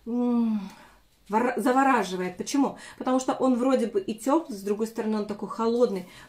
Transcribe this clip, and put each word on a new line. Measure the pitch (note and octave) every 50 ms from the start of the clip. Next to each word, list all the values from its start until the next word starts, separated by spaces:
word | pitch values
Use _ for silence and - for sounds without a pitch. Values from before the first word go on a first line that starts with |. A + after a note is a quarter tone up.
| -
м, | A#3 A#3 A#3+ B3 B3 A#3+ A#3 A#3 A3+ G#3+ G#3 F#3+ F#3+ - - - - - _ _ _ _ _ _ -
вор-, | G3 A#3 B3 - - A3+
завораживает. | G3+ C4 B3 C4+ C4+ C4+ B3+ A3 F#3 F3+ F#3 F3+ F3+ F3+ -
Почему? | - G#3+ - - C#4 C4+ G3+ - - - - - -
Потому | - C4 B3+ C4
что | B3+ - -
он | - B3+ C4 B3+
вроде | A#3 B3+ C4+ C4 A3+ A3+
бы | G#3+ - G3
и | - - G#3+
теплый, | - - C4 C#4+ E4 E4 - A3 F#3+
с |
другой | G3 G3+ G#3 G#3 A3+ A3
стороны | - A#3 G#3+ A3 G#3+ G#3+
он | G#3
такой | G#3 G3+ - G#3+ F#3+
холодный. | - - A3+ A3+ A#3 A#3+ B3 G3+ G3 F#3 F3+ - - - -